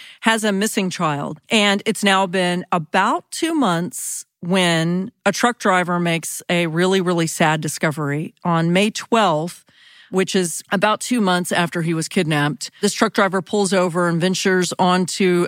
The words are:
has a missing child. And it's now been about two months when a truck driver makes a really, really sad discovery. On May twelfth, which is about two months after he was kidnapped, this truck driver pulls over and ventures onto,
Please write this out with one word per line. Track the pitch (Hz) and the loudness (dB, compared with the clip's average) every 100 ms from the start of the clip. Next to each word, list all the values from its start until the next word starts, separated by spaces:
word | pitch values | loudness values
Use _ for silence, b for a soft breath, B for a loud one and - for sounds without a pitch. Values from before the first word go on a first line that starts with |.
| B B | B B
has | 226 226 | 0 0
a | 214 | 0
missing | 190 220 214 185 | 0 -2 -2 -4
child. | - 160 143 151 156 - | -2 -2 -2 -6 -10 -2
And | 226 202 202 | 2 2 0
it's | - - | -2 0
now | 202 190 196 | 2 2 2
been | 190 180 180 - | 0 0 -2 -2
about | 180 156 190 214 339 - | -4 0 0 2 0 -6
two | - 330 | -6 -2
months | 320 214 170 175 - - - - _ | 2 2 0 -4 -8 -10 -10 -14 _
when | 170 190 175 165 165 180 190 - 202 | -2 2 2 2 0 -2 -4 -4 -2
a | |
truck | - 240 - | 2 0 0
driver | 208 185 175 175 | 2 2 2 -2
makes | 170 165 - - - | 0 -2 -4 -8 -4
a | 175 170 | -2 0
really, | 160 185 190 | 0 2 2
really | 180 170 165 | 0 0 0
sad | - 156 156 | 0 0 0
discovery. | 156 - 160 147 143 147 - - | -4 -2 -2 -2 -4 -4 -6 -8
On | 175 165 165 | -2 0 2
May | 180 208 | 2 0
twelfth, | - - 226 196 151 175 - B B B B B | -2 -2 2 2 0 -4 -10 B B B B B
which | 185 190 196 | -2 0 0
is | 175 - - | 0 -4 -4
about | 196 208 214 | 0 0 0
two | - 247 | -2 0
months | 190 180 170 | 2 0 0
after | - 170 175 | -2 -2 -2
he | 165 | -2
was | 160 156 | -2 -2
kidnapped, | 190 160 151 147 - - B | -2 0 0 0 -2 -10 B
this | 202 | -4
truck | - 226 | 0 0
driver | - 196 190 | 2 0 0
pulls | - 208 190 | -2 -2 2
over | 190 180 175 175 | 2 0 0 0
and | 170 | 2
ventures | 185 180 196 185 180 - | 0 0 2 2 0 0
onto, | 185 185 175 - 185 175 | 2 2 0 0 2 2